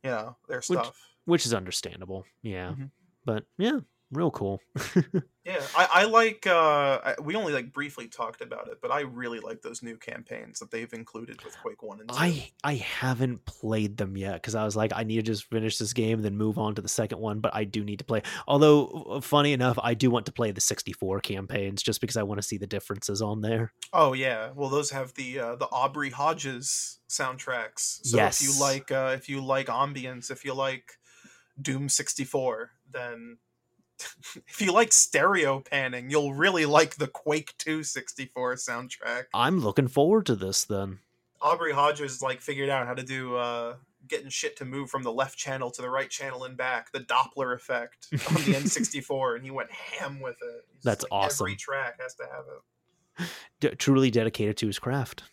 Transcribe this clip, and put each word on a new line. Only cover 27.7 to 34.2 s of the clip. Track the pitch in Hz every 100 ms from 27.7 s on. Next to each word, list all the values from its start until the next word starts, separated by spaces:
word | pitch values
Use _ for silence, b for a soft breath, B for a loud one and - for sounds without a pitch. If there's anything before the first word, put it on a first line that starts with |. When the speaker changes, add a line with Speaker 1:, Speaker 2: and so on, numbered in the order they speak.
| - - - -
Speaker 1:
So | 117
if | 101 -
you | 139
Speaker 2:
Yes. | 135
Speaker 1:
like, | 139 135 135
uh, | 135 131 131
if | -
you | 139
like | 135 135 127
ambience, | 120 143 135 127 123 117
if | 127
you | -
like | 131 135 131 - - b b b b b -
Doom | 139 131 139
sixty-four, | - 143 - 131 143 131 110 117 _ 135
then | 131 120 117 117 117 _ _ _ _ _ _
<laughs> | - -